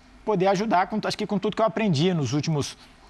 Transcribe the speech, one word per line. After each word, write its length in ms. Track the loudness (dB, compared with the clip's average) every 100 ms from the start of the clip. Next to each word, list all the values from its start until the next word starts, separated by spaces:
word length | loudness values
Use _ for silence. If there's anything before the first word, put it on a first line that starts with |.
| -20 -12
poder 240 | -2 0 2
ajudar, 400 | 2 2 0 0
com, 120 | -2 -4
acho 120 | -4
que 80 | -2
com 100 | -2
tudo 180 | -2 0
que 60 |
eu 40 | 0
aprendi 480 | 2 0 2 2
nos 180 | 2 0
últimos 440 | -2 -2 -2 -4 -8 -20 -20 -16